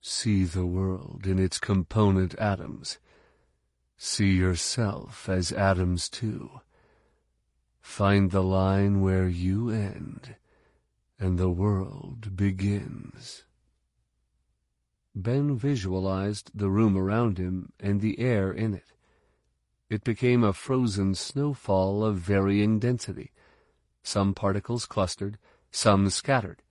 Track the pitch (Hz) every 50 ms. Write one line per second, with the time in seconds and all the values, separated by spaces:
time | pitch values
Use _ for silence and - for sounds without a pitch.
0 | _ - - - - 120 104 98 95 90 80 95 90 87 87 92 95 95 95 92
1 | - - - - 95 95 95 92 95 92 - - - - 104 95 87 - - 113
2 | 107 101 95 95 92 90 - - 110 104 101 92 - - - - - - - -
3 | _ _ _ _ _ _ _ _ _ _ _ _ _ _ _ _ _ _ _ _
4 | - - - - 107 98 95 92 92 92 92 82 - - - - 117 101 98 -
5 | - - - - - - 95 92 90 - - - 101 98 98 90 92 90 90 85
6 | - - - - - 110 - - - - - - - _ _ _ _ _ _ _
7 | _ _ _ _ _ _ _ _ _ _ _ _ _ _ _ _ _ - - -
8 | 101 98 101 101 98 95 90 98 95 95 95 95 95 95 95 98 101 101 101 98
9 | 98 95 95 95 92 92 90 85 90 92 95 104 117 120 110 110 104 98 95 -
10 | - - - - - - - _ _ _ _ _ _ _ _ _ _ _ _ _
11 | _ _ _ _ 101 92 90 87 92 92 90 87 95 104 104 95 95 95 98 -
12 | - - - 117 110 104 98 92 101 101 95 95 95 101 101 101 - - - -
13 | - - - - - - - - - _ _ _ _ _ _ _ _ _ _ _
14 | _ _ _ _ _ _ _ _ _ _ _ _ _ _ _ _ _ _ _ _
15 | _ _ _ 104 92 113 120 139 143 147 143 123 107 139 143 123 95 95 92 92
16 | 92 95 95 92 95 101 104 104 - - _ 104 104 98 95 101 113 110 98 95
17 | 92 95 101 113 120 117 101 87 92 90 92 92 90 - - _ - 101 101 101
18 | 101 110 - - 117 127 123 104 95 95 92 80 110 113 101 90 - _ _ _
19 | _ _ _ _ _ _ _ _ _ _ _ _ _ _ _ _ _ _ 107 104
20 | - - 113 - - 123 123 120 117 104 95 - - - 135 131 127 117 98 101
21 | 98 98 95 - - - - 139 143 147 143 127 - - 101 95 95 95 98 104
22 | 107 110 104 95 85 90 101 98 98 98 98 101 104 107 110 110 104 120 123 120
23 | - - 95 - - - _ _ _ _ _ _ _ _ _ _ _ _ _ _
24 | _ - - 104 98 98 98 - - 101 95 101 - - 120 120 - - - -
25 | 98 90 - - 101 98 101 - _ _ _ _ _ _ _ - - 113 101 98
26 | 98 98 92 - - - 139 127 110 95 85 _ _ _